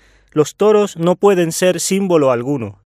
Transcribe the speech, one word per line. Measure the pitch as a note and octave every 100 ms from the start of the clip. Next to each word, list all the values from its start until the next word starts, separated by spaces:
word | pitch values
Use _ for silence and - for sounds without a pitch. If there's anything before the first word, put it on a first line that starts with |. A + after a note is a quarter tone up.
| _ _ _
los | D3+ D3
toros | - G#3+ G#3 G#3 D#3+
no | E3+ F3+
pueden | G3+ F#3 E3
ser | - F#3 E3
símbolo | - F#3+ G3 E3+ C3+
alguno. | A#2+ B2 C#3+ G#2 - _